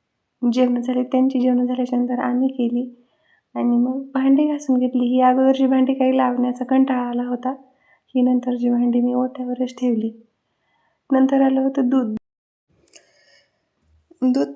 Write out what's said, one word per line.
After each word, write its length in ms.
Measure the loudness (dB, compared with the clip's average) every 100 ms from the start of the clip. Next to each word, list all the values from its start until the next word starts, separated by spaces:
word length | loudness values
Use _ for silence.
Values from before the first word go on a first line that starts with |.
| _ _ _ -4 -2
जेवणं 280 | 2 0 0
झाली, 220 | -2 -4
त्यांची 360 | -2 0 0 2
जेवणं 260 | 0 0 0
झाल्याच्यानंतर 540 | -2 -2 -2 -2 -2
आम्ही 280 | -2 0 -2
केली 480 | -2 -2 -2 -6 -12 _ _ _ _ _ -4
आणि 220 | 0 2
मग 260 | 0 -2 -6
भांडी 340 | -2 2 4 2
घासून 300 | -2 0 0
घेतली. 280 | 0 0 0
ही 160 | 2
अगोदरची 460 | 4 4 4 4 2
भांडी 260 | 2 2
काही 240 | 2 2 2
लावण्याचा 480 | 0 0 -2 -4 0
कंटाळा 440 | 2 2 0 -4
आला 140 | -6
होता. 260 | -6 -6 -6 -8 -14 _ _ _ _
ही 140 | 0
नंतरची 480 | 2 2 0 -2 0
भांडी 320 | 0 2 2
मी 120 | 0
ओट्यावरच 600 | 0 -4 -6 -8 -4 -6 -4
ठेवली. 320 | -2 -2 -4 -8 _ _ _ _ _ _ _ _ -2
नंतर 300 | 2 2 4
आलं 200 | 2 2
होतं 280 | 0 0 0
दूध. 260 | 0 -2 -6 _ _ _ _ _ _ _ -20 _ _ _ _ _ _ _ _ _ _ _ -4
दूध 260 | 0 0 -2